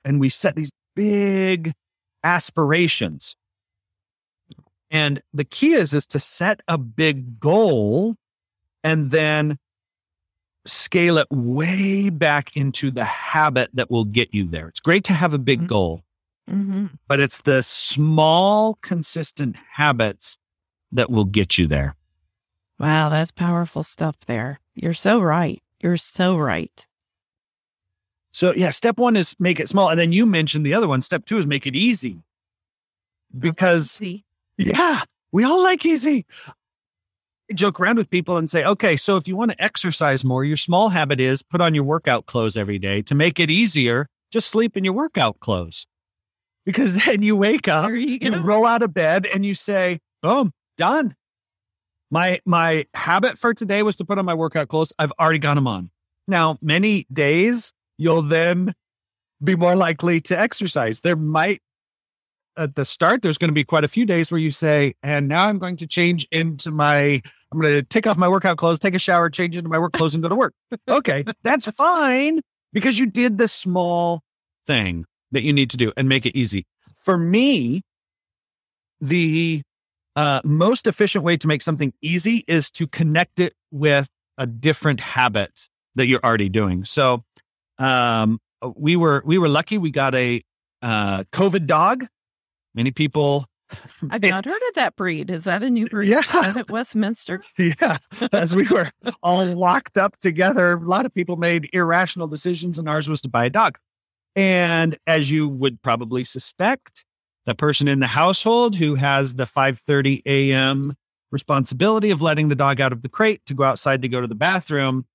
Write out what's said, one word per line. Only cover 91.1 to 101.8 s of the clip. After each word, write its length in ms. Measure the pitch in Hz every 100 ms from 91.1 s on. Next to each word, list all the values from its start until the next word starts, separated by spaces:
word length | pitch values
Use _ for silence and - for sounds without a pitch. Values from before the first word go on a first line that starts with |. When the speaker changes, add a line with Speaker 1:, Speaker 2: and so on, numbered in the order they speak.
| 98 95
Speaker 1:
covid 360 | - 196 185 147
dog. 360 | 156 180 254 254 _ _ _ _ _ _
Many 160 | 113 127
people 560 | 127 151 151 143 143 135 _ _
<laughs> 400 | - - - 143
Speaker 2:
I've 140 | -
Speaker 1:
It 60 | 196
Speaker 2:
not 140 | 185
heard 160 | 254 403 494
of 40 |
that 220 | 349 220 -
breed. 340 | 185 156 147
Is 140 | 170
that 180 | 185 185
a 80 | 254
new 160 | 240 226
breed? 220 | 214 202
Speaker 1:
Yeah. 140 | 254 302
Speaker 2:
Out 240 | 349 208 220
at 120 | 196
Westminster? 720 | 220 247 214 202 233 - 185 -
Speaker 1:
<laughs> 80 | -
Yeah. 420 | 175 147 294 160 - - 247
As 240 | 202 165 180
we 100 | 247
were 240 | 330 165 - 240 -
all 240 | 175 180 185
locked 500 | 175 180 196 - 202
up 200 | 202 -
together, 540 | 185 156 185 202 180
a 120 | 175
lot 220 | 165 190 262
of 80 |
people 220 | 185 175 175
made 320 | 170 170 143
irrational 540 | 185